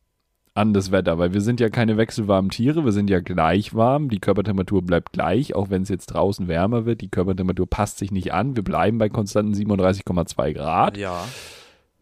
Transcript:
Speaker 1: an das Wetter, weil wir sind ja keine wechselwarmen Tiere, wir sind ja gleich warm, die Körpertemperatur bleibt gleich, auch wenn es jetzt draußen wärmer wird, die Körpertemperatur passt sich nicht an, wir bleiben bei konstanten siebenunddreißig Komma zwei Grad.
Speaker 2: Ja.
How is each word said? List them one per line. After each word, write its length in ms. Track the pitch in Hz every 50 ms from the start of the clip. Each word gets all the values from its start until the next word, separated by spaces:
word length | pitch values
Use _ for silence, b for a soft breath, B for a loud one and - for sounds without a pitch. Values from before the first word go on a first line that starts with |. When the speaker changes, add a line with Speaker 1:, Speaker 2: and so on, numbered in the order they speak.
| _ _ _ _ _ _ _ _ _ _ _
Speaker 1:
an 200 | 104 107 107 104
das 160 | 101 95 95
Wetter, 260 | 98 95 90 87 82 82
weil 140 | 87 90
wir 80 | 92 101
sind 200 | 101 113 123 117
ja 100 | 120 107
keine 260 | 101 - 117 110 107
wechselwarmen 540 | 107 113 - - - 107 98 101 95 95 95
Tiere, 340 | - - 113 135 151 170 156
wir 80 | 123
sind 160 | 98 101 104 101
ja 120 | 98 90
gleich 540 | 87 - 92 87 80 80 87 98 107 - -
warm, 360 | 113 113 123 135 147 156 135
die 100 | 113 92
Körpertemperatur 600 | - - 98 104 95 110 98 95 90 - 104 95
bleibt 300 | 87 90 87 82 - -
gleich, 420 | - 90 - 80 90 117 147 - -
auch 160 | - 101 95
wenn 100 | 98 92
es 60 | 95 98
jetzt 200 | 98 87 - -
draußen 380 | - 82 82 98 101 - 95
wärmer 380 | 90 82 82 92 107 120 117 110
wird, 160 | 117 117 107
die 80 | 101 95
Körpertemperatur 580 | - - 90 95 90 87 92 92 92 95 92
passt 300 | - - - 104 101 -
sich 140 | - 104 95
nicht 220 | - 92 90 - 71
an, 200 | 87 110 143 131
wir 80 | 117
bleiben 360 | 92 87 - 76 85 101 117 113
bei 100 | 113 104
konstanten 460 | - 117 107 98 - 104 104 107 104
siebenunddreißig 500 | 98 104 104 104 98 92 92 95 98 -
Komma 220 | - 90 87 82
zwei 260 | - - - 65 76
Grad. 460 | 76 - 71 78 82 95 127 - 101 101
Speaker 2:
Ja. 260 | 101 92 87 87 92 120 131 B B B B B B B B B B B _ _